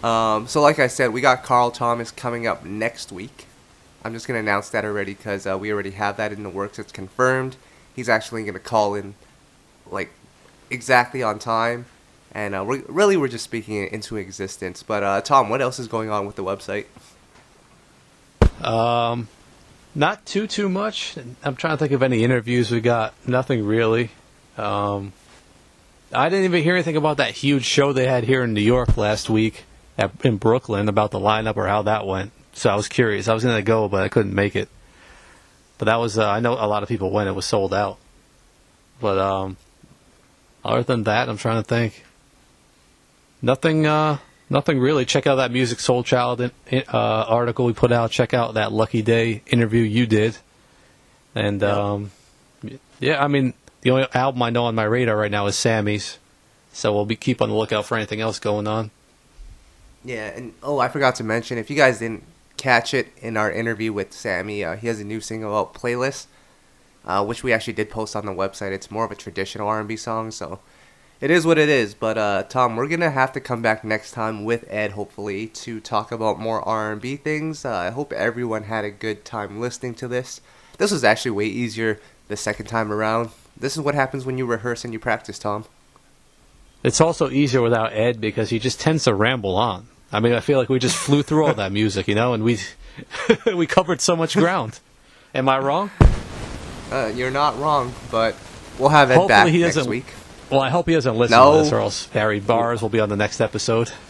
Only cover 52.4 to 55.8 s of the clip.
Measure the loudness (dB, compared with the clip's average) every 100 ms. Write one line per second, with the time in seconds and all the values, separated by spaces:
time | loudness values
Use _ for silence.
52.4 | _ _ -16 -16 _ -4 -2 2 2 2
53.4 | 0 -4 -20 _ 2 2 2 2 0 0
54.4 | 0 2 0 0 0 2 2 0 0 0
55.4 | 0 0 0 2